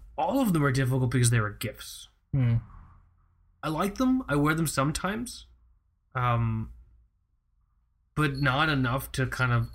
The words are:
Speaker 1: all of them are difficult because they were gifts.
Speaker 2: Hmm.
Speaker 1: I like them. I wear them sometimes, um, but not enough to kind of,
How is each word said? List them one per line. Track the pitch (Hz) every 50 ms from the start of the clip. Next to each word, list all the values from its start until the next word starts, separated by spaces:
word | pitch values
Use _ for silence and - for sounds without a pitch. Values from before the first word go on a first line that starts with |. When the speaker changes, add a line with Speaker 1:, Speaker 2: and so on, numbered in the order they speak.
| - - -
Speaker 1:
all | - 156 - 226 277
of | 269 220 175
them | 156 143
are | 139
difficult | 127 131 135 123 131 131 131 127
because | 127 131 120 117
they | 120 117
were | 107 104
gifts. | 104 - - 110 - - - - - - - - _ _ _ _ -
Speaker 2:
Hmm. | 135 127 117 117 117 - - - - - - - - _ _ _ _ _ _ _ _ _ _ _ - -
Speaker 1:
I | 151
like | 156 151 185 202 196
them. | - 262 262 262 262 262
I | - 139
wear | 143 143 151 160
them | 160 165
sometimes, | 147 - - 135 151 156 - - 185 208 226 247 - - - - _ - _ _ _ _ _ _ _ _ _ _ _ -
um, | 127 123 123 120 117 117 113 113 110 110 - - - - - - - _ _ _ _ _ _ _ _ _ _ _ _ _ _ _ _ _ _ _ _ _ _ -
but | - 151 151 135
not | 131 139 135 127 139 156 160
enough | 151 135 127 123 123 135 131 - -
to | - 131
kind | 120 - - 127 123
of, | 120 120 117 -